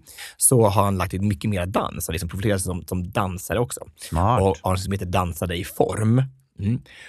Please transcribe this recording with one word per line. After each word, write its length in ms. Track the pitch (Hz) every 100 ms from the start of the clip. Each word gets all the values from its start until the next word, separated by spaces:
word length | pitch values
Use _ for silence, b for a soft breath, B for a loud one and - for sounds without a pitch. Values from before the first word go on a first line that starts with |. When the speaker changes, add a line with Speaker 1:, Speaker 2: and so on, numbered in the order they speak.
| - B B B
Speaker 1:
så 320 | - 127 107
har 160 | 98
han 120 | 101 98
lagt 140 | 87
in 140 | 92 101
mycket 220 | 101 110
mer 160 | 98 87
dans. 400 | - - - 82
Han 40 |
liksom 160 | 80 85
profilerar 300 | 90 107 98
sig 60 |
som, 180 | 95 90 -
som 240 | 90 90
dansare 480 | 117 95 90 - 101
också. 220 | 123 - - -
Speaker 2:
Smart. 460 | - 78 98 120
Speaker 1:
Och 140 | 95 92
har 80 | 92
något 100 | 92
som 120 | 95
heter 140 | 98 95
Dansa 400 | 92 90 87 90
dig 140 | 87
i 40 |
form. 580 | 95 - - 92 107 123 131 - _ -
Mm. 220 | 98 127 - B